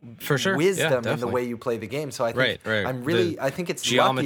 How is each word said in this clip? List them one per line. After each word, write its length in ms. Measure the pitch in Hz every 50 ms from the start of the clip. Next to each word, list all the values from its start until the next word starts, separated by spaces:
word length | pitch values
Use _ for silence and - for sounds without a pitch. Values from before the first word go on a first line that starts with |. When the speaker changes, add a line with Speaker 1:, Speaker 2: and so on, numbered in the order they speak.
| - 131 113 -
Speaker 1:
For 180 | - - 143 -
sure. 160 | - 190 190
Yeah, 40 | -
Speaker 2:
wisdom 300 | 175 196 196 156 139 160
in 60 | 135 123 113
the 60 | 110
Speaker 1:
definitely. 240 | 139 - 123 120 120
Speaker 2:
way 100 | 123 123
you 120 | 120 120 113
play 200 | - 123 117 110
the 100 | 110 107
game. 240 | 120 143 156 135
So 140 | 120 - 123
I 40 | 117
think 80 | 117 123
Speaker 1:
Right, 220 | 131 117 95 - -
right. 200 | 107 110 107 98
Speaker 2:
I'm 180 | 120 131 127 120
really, 320 | 143 175 185 180 170 156
Speaker 1:
The 60 | - 131
Speaker 2:
I 60 | 139
think 180 | - - 175 170
it's 140 | - - - -
lucky. 80 | 120 127
I 40 | 151 196 131 131 143